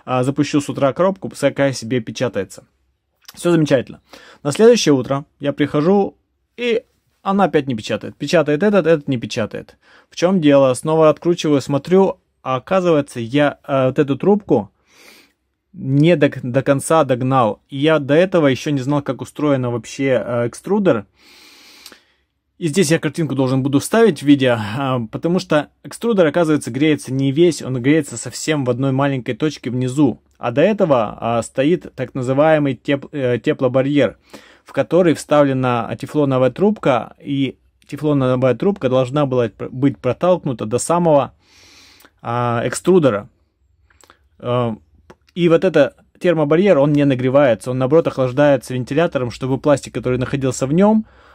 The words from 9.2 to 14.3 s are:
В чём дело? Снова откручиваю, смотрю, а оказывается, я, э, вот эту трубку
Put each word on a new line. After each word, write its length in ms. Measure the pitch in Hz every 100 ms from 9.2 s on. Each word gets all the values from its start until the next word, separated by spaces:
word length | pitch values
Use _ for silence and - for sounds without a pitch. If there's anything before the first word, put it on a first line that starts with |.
| 117 123 104 104 - _ _ _ _
В 80 | -
чём 240 | 175 190
дело? 340 | 147 139 135
Снова 340 | 120 156 160 156
откручиваю, 520 | - 170 175 160 143
смотрю, 580 | - 139 - 185 190 - _ _
а 140 | 131 131
оказывается, 640 | - 190 175 151 143 127
я, 380 | 113 143 143 - -
э, 200 | 135 131
вот 120 | 131
эту 180 | 139 139
трубку 540 | 175